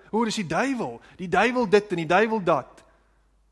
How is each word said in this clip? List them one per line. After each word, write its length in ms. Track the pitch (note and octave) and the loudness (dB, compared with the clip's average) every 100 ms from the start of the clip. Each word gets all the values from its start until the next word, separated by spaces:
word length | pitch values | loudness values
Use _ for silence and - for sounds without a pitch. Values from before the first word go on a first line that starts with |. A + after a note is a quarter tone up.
| - | -6
"O, 140 | G#3 | -2
dis 100 | A3+ | -2
die 120 | A3 E3 | -2 -4
duiwel, 540 | F3 C4 B3+ D3+ A#2 - - | -2 -2 -4 -6 -10 -18 -14
die 120 | F3+ | -2
duiwel 400 | F3+ A3+ B3+ A3 | 2 2 0 2
dit 220 | G3+ G#3 | 2 2
en 60 | F3 | -4
die 100 | D#3 | 2
duiwel 380 | F3+ A3 A3 | 2 2 0
dat." 400 | F3 D3 - - - _ _ _ _ _ _ | 0 0 -2 -16 -20 _ _ _ _ _ _